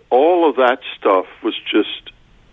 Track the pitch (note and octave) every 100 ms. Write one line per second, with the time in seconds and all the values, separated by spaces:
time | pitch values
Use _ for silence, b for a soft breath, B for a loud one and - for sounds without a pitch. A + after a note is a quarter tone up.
0 | - A#2+ D#3 F3+ D#3+ B2 B2 C3 - -
1 | A#2 F#2+ F2+ - A2 - - A2 - -
2 | - - _ _ _